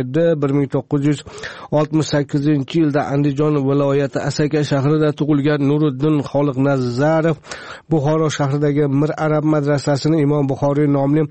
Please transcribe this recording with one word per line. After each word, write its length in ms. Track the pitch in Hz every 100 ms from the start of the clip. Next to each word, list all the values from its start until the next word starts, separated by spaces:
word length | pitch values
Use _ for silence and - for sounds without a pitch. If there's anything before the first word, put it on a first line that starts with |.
edi. 260 | 127 147 170 160
Bir 100 | 139 143
ming 120 | 139
to'qqiz 280 | 143 - 147 143
yuz 120 | 143 - - - - - 151
oltmish 300 | 151 156 147
sakkizinchi 640 | 147 143 147 143 147 127 170
yilda 180 | 151 143 -
Andijon 400 | 143 147 135 151 147 135
viloyati 500 | 143 139 139 135 135 143
Asaka 320 | - 151 151 147
shahrida 400 | 139 135 156 151 147
tug'ilgan 420 | 147 147 143 147 139
Nuriddin 460 | 147 151 127 151 151 131
Xoliqnazarov 1040 | 139 147 127 139 135 123 120 151 160 160 151 - - - - -
Buxoro 380 | 160 143 160 156 -
shahridagi 460 | 139 147 147 143 147 135
Mir 100 | 151 -
Arab 280 | 156 151 151
madrasasini, 640 | 151 143 147 147 139 151 160 143
Imom 180 | 147 135
Buxoriy 380 | 131 143 143 147 143
nomli 240 | 139 151 151